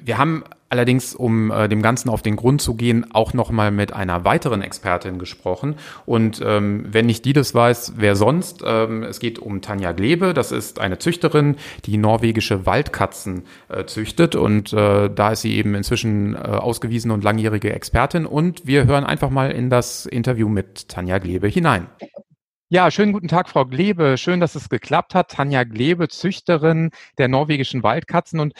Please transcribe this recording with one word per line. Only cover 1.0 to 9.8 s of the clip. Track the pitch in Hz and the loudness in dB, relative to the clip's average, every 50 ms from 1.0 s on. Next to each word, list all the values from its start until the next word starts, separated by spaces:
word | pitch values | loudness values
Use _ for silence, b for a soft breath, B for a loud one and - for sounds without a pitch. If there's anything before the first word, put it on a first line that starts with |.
| - - - | 2 -4 -8
um, | - 127 120 113 113 110 107 | -4 -2 0 2 2 2 0
äh, | 107 104 107 104 | 2 2 2 2
dem | 107 107 | 2 2
Ganzen | 107 113 123 123 - 127 | 2 2 2 0 0 -2
auf | 110 104 | -4 -2
den | - 110 104 | -2 -2 -2
Grund | 104 110 120 139 143 | 2 2 2 2 2
zu | - - 120 | 2 -2 -2
gehen, | 113 120 120 117 117 120 - - | 0 0 2 2 2 0 0 0
auch | 107 113 - - | 0 0 0 0
noch | 127 110 - | -2 -2 0
mal | 117 110 104 104 | 0 0 0 2
mit | 104 101 101 98 | 2 0 -2 -2
einer | - 107 98 92 87 87 87 | -4 -6 -4 -4 -2 0 2
weiteren | 98 117 170 - 143 117 101 | 2 2 2 0 -2 -2 -2
Expertin | 95 - - - - 98 90 87 - 95 92 90 | -4 -8 -10 -8 -4 -2 -2 -2 -4 -6 -10 -10
gesprochen. | 92 - - - - 92 92 - - 139 151 151 B B B B B | -10 -12 -14 -8 -6 -6 -4 -4 -4 -6 -6 -8 B B B B B
Und, | - 120 113 110 110 107 - - | 0 2 2 2 2 0 -2 -2
ähm, | 107 107 104 101 104 101 104 117 101 | 0 0 0 0 0 -2 -4 -4 -2
wenn | 101 110 117 120 | 0 2 4 4
nicht | 110 110 - | 2 0 0
die | 127 139 | 2 2
das | 147 135 - - | 2 2 2 2
weiß, | 113 117 120 123 - - - - 113 | 2 4 4 2 0 -2 -10 -4 0
wer | 104 104 101 | 2 4 4
sonst? | 98 101 101 151 175 185 - - - - | 4 4 4 2 2 -2 -4 -8 -8 -4
Ähm, | - 113 110 110 110 113 110 110 | -2 0 0 0 0 -2 -6 -6
es | 120 - - | -8 -10 -6
geht | - 117 113 - | -6 -6 -6 -6
um | - 110 101 95 | -10 -8 -8 -8
Tanja | - - 107 98 | -6 -6 -6 -4